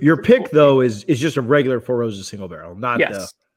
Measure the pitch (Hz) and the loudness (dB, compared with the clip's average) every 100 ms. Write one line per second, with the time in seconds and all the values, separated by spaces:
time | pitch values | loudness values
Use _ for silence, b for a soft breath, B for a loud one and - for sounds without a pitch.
0 | 143 165 - 254 - 151 147 135 127 104 | 2 2 4 2 4 4 6 6 2 -2
1 | - 135 156 143 120 147 131 123 - 123 | -4 -2 -2 -2 0 2 2 -2 -4 -4
2 | 117 101 95 104 92 82 82 90 120 120 | -4 -8 -12 -14 -14 -14 -16 -8 -4 -2
3 | - 101 90 - _ | -2 -4 -12 -16 _